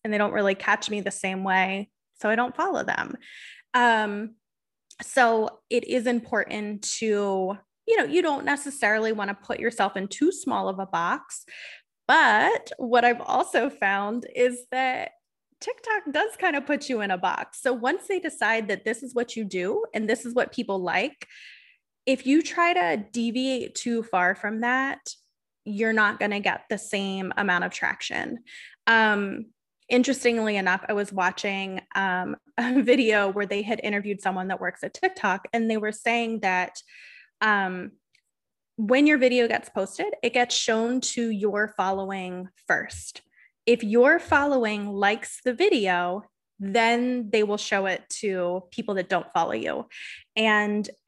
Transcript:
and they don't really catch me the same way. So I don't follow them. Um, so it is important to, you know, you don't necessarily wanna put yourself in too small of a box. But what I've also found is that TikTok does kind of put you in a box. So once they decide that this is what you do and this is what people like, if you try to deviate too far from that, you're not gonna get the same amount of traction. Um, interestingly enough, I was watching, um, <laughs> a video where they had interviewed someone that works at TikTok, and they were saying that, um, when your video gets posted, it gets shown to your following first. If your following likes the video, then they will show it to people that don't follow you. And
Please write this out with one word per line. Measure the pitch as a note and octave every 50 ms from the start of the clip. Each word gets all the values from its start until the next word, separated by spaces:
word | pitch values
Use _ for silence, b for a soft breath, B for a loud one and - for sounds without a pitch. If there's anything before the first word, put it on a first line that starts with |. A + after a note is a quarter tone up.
and | - G#3+
they | G#3+ G#3
don't | G#3 G3+
really | - G#3+ G3+ G3 F#3+
catch | G3 - G#3+ G#3 G#3+ - -
me | G#3 G#3
the | F#3 G3+
same | - - - F#3+ F#3+ F#3+ F#3+
way. | F#3+ F#3 F#3+ F#3 F#3+ F#3+ G3 G#3 - _ _ _ _ _ -
So | - G#3
I | A3
don't | A#3 B3 B3 -
follow | - E4 G4 D#4+ -
them. | - - - - - - - B B B B B B B B B B _ -
Um, | B3 A#3+ A#3+ A3+ A3 G#3+ G#3 G3+ G3+ A3 A3 - _ _ _ _ _ _ _ _ _ _ - _ -
so | - - - C4+ A#3+ A3+ A3+ A3 A3 - - - _ -
it | A#3+ A#3+ -
is | - - B3+ A3
important | B3+ A#3+ A#3 A3+ - A#3+ G#3 - - - G#3 G#3 G#3 G#3+ G#3 - - - -
to, | A3+ A3 G#3 G3+ G3+ G3 F#3+ F#3+ F#3 F#3 G3+ G3 - _ _ _ _
you | - A4+
know, | G4+ D4
you | - D4+ F4+
don't | F4+ D#4 C#4+ - -
necessarily | - C#4+ C#4 - C#4+ C4+ - A#3 G#3 G#3+ A3 A3 A3
wanna | A3 G#3+ G3 G3+ G#3
put | - - - - -
yourself | - A#3+ A#3 - G3 F#3+ -
in | G3 F#3+ G3+
too | - - D4 F4
small | G4 - - C4+ A3+ G3 F#3+ F#3+
of | F#3+ F#3+
a | F#3+
box. | - - E3+ E3+ F#3 A#3 D4 - - - - - B B B B B B B B _ _ _ _
But | - C4+ D#4+ D4+ A#3+ G#3+ G#3+ C4+ F#4 A#4 - - - -
what | - B3+ A3+ A#3+ A#3+ A#3
I've | A#3+ A#3+ -
also | - - - C4+ - - - - A#3 C#4
found | - - G#3 G3 G3 G3 G3+ G#3 A3+ A#3+ - - -
is | - B3 B3+ B3 B3 - _
that | B3+ C4 C4 C4 B3+ - - - - _ _ _ _ _ _ _ _ _
TikTok | - A4 B4+ - - A4+ G#4+ G#4 - D4
does | C4+ - G#4+ A4 -
kind | - F#4+ F4+ D4
of | C#4+ C#4
put | C#4+ D4 C#4 - -
you | B3+ G#3+
in | G#3 G3+
a | F#3 F3+
box. | F#3+ F3+ - - - - - -
So | - C4
once | B3+ A#3 A3+ B3+ E4+ F#4+ -
they | - G4 F4+
decide | F4+ D#4 - - A3+ G#3 A3+ A3+ G#3+ G3+
that | G3 F#3+ -
this | A3 A3 -
is | C#4 B3 -
what | A#3+ A#3 - -
you | A3+ G#3+
do | F#3+ - F#3 F3 F#3+ - G#4+ A4+ - -
and | A3 A3 G#3+
this | A3 - -
is | A#3+ A#3+
what | B3 - -
people | - C4 - - G3 F#3+
like, | F3+ E3+ F3+ F3+ A3 D4 - _ - B B B B B B B B B B B B _ _ _ _
if | C4 C4 B3+ -
you | B3+ C#4+ D#4+
try | D#4 - - F4 E4+ E4+ F4+
to | F4+ F4 E4+ D4+ A3 G3+ -
deviate | - A#3 A3+ A#3 G#3+ B3+ B3+ C4+ C4 A#3+ A#3+ - -
too | - - A#3+ A#3 A3+
far | A3+ - - F#3 F3+ F3+ F#3+
from | - - G#3 A3 A3
that, | A#3 A#3+ B3+ C4 C4+ C4+ - - - - - - _ _ _ _ _ _ _ _ _
you're | G#3 G#3 G3+ A3+ A3 A3
not | A3 G#3+ G3+ - -
gonna | G#3 G#3 G3+ G3+
get | G3+ F#3+ - - - -
the | G#3+
same | G3 - - - G3 G3 G3 F#3+ F#3+ F#3+ F3 - -
amount | G3+ G3 F3+ F3 -
of | F#3
traction. | - - - - - - - - - - - - - A#3 B B B B B B B B _
Um, | A3+ A3+ A3+ A3 G#3+ G#3 G3+ G3+ G3 G3 - A3 - _ _ _ _ _ _ _ -
interestingly | B3 B3 B3 C#4 C4 - - A#3+ A#3 A3+ A3 G#3+ G#3
enough, | G3 F#3+ F#3 F#3 F#3+ -
I | -
was | G#3+ G3+ G#3 G3
watching, | G3+ F#3+ F3+ F#3 F#3+ - - G3+ G3 G3 G3 F#3+ F#3+ F#3 - _ -
um, | F#3+ G3 F#3+ F3+ F#3 F#3 - D3 - _
<laughs> | _ _ -
a | A#3 B3 B3+ C#4
video | A3 A#3+ B3 C4+ A#3+ A3 G#3+ G#3 G3+ G3
where | F#3+ G#3 G3+
they | G3 G3+ G3+
had | G#3 G#3+ A3 -
interviewed | - G#3 G#3 G3+ G3 G#3 G3+ F#3
someone | - F#3+ F#3+ F#3 F#3 F#3+
that | F#3 -
works | - F3 - - -
at | - -
TikTok, | - - F#4+ F#4+ - - G3 F3+ F#3+ - -
and | - A#3 A3+ A3
they | A3
were | G#3+ G#3 G#3+
saying | G#3+ - - A#3 A#3 A#3 A#3 A3+ A3+ G#3
that, | G3+ F#3+ F#3 F3+ F3+ - - - B B B B B B B B B B B _
um, | A3 A3 G#3 G3+ G3 F#3 F#3 F3+ F3+ - - _ _ _ _ _ _ _ _ _ _ _ _ _ _ _ _
when | - A3 G3+ B3+ C4+ D4
your | D4+ D4+ B3+
video | C4 B3+ B3 B3 A#3 A3+
gets | - - - -
posted, | - G3+ F#3+ G3 - - F4 G#4 - -
it | - A#3
gets | - B3 B3 A#3+ -
shown | - - - A3+ A3+ A3+ A#3 B3+ B3+
to | - - - A#3+ A#3 A3+
your | G#3+ G3 G#3 G#3 G3+ G#3 G#3+ G#3+ -
following | - F#3 F#3+ G3 G3 G3 F#3+ G3 F#3+ F#3 F3+ F3+ F3+ F#3 F#3+ - _ _
first. | - F3 - - - - - - - - - - b b b b b b _ _
If | A#3 A#3+ A#3+
your | A#3 G3+ G#3+ A#3+ B3 C#4+ E4 E4+
following | - - D#4+ C#4 C#4+ D4 C#4 B3+ A3+ G#3+ G#3+ G#3 G3+ G#3
likes | G3 G3 G3 G3+ A3 A#3+ - - - - -
the | B3+ B3
video, | A#3+ F4+ G#4 F4+ B3 G3+ F#3 F3+ F3 F3+ F3+ F3+ G#3 - _ _ _ _ _ _ -
then | G3 G3 F#3+ A#3 A3+ A#3 A#3+ A#3+ B3 B3+ B3 B3 A3+ G3+
they | A3+ A3
will | G#3+ G3+ G#3
show | G#3 - - G#3+ G3 F#3+
it | F#3+ F3+ - - -
to | - - A3+ G3+ F#3 F3+ F3 F3 F3+ F#3 F#3 -
people | - - A#3 - G3+
that | F#3+ F3+ -
don't | F#3+ E3+ - -
follow | - F3+ E3+ -
you. | - A2+ - - - - - B B B B B B B B _ _
And | A3 A3 A3 G#3+ G#3 G#3 G#3 G#3 G#3 G3+ - - _ _